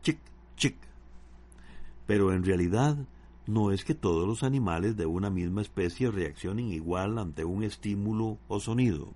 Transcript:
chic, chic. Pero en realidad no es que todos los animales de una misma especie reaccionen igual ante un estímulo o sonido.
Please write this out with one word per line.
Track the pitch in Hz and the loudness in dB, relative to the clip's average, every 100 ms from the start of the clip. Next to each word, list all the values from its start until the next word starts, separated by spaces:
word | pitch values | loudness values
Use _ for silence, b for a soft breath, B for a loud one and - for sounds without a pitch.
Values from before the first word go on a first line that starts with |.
chic, | - 156 - - - - | 0 -2 -4 -20 -20 0
chic. | - - - - - - - - - B B B B B - | 0 0 -18 -20 -18 -18 -18 -20 -20 B B B B B 2
Pero | 104 98 | 4 6
en | 92 | 6
realidad | 90 90 87 101 139 147 131 B B - - | 4 4 4 4 4 2 -4 B B -14 -2
no | 110 104 | 2 4
es | 98 - | 2 0
que | |
todos | 87 101 82 90 | 0 2 2 2
los | 113 | 0
animales | 135 135 107 82 101 107 | 0 2 0 0 0 0
de | 82 | 0
una | 87 101 | 0 0
misma | 92 87 95 | 0 0 -2
especie | 104 - 90 - 127 | -4 -2 -2 0 -2
reaccionen | 101 80 73 92 104 120 | 0 -4 -4 -6 -4 -4
igual | 82 80 90 98 113 | -4 -2 -2 0 -2
ante | 92 76 80 | -4 -4 -4
un | 95 | -2
estímulo | 107 - 107 101 104 110 110 107 - | -4 -4 -4 -2 0 0 -2 -4 -6
o | 104 | -4
sonido. | 107 117 123 80 - | 0 2 4 2 -4